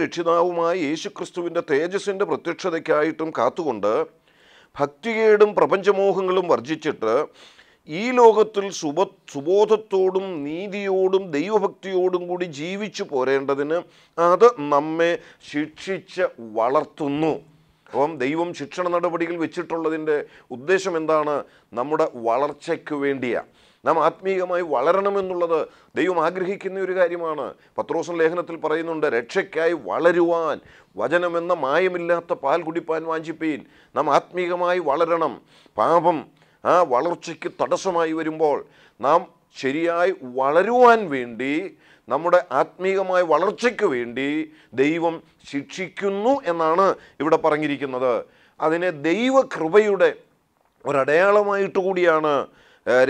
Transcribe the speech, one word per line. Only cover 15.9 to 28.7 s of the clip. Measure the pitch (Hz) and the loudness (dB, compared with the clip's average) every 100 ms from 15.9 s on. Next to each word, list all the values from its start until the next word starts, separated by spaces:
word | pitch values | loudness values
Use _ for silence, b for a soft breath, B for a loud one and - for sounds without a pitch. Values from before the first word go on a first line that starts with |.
| 185 - 180 180 - 113 107 | -10 -8 -4 -4 -4 -8 -2
വളർത്തുന്നു." | 117 151 147 - 147 143 156 110 - _ _ _ _ | 0 0 -2 -4 -4 -2 -2 -2 -8 _ _ _ _
അപ്പം | 113 147 151 | -2 0 0
ദൈവം | 131 160 175 | -2 -2 -4
ശിക്ഷണ | 170 139 - 180 | -6 -10 -6 -2
നടപടികൾ | 175 175 170 165 175 | -2 -2 -2 -4 -4
വെച്ചിട്ടുള്ളതിൻ്റെ | 156 175 170 165 160 160 156 147 - B B | -6 -6 -8 -4 -4 -4 -2 -2 -4 B B
ഉദ്ദേശം | 120 143 185 185 165 | -10 0 0 0 -4
എന്താണ്? | 156 156 147 143 - b b | 0 0 0 -4 -6 b b
നമ്മുടെ | 107 139 156 156 123 | -8 -2 0 -2 -2
വളർച്ചയ്ക്ക് | 113 120 147 143 - 160 - 147 | -2 0 -2 -4 -6 -6 -6 -4
വേണ്ടിയാ. | 139 135 123 95 - b b b | -2 -2 -2 -4 -6 b b b
നാം | 127 160 156 | -2 0 0
ആത്മീയമായി | 160 190 190 180 175 175 127 | -2 -4 -4 -2 -4 -2 0
വളരണമെന്നുള്ളത് | 147 190 196 196 185 180 170 160 - b b - | 2 2 0 -2 -4 -4 -2 -2 -4 b b -2
ദൈവം | 170 175 156 | 0 0 0
ആഗ്രഹിക്കുന്ന | 185 185 202 185 190 185 | 0 -4 -6 -8 -6 -4
ഒരു | 185 | 0
കാര്യമാണ്. | 175 175 165 151 110 - b b | 0 0 -6 -6 -8 -10 b b
പത്രോസിൻ്റെ | 110 156 160 170 | -4 -4 -4 0
ലേഖനത്തിൽ | 160 175 165 165 | 0 0 -6 -6
പറയുന്നുണ്ട്, | 151 | -4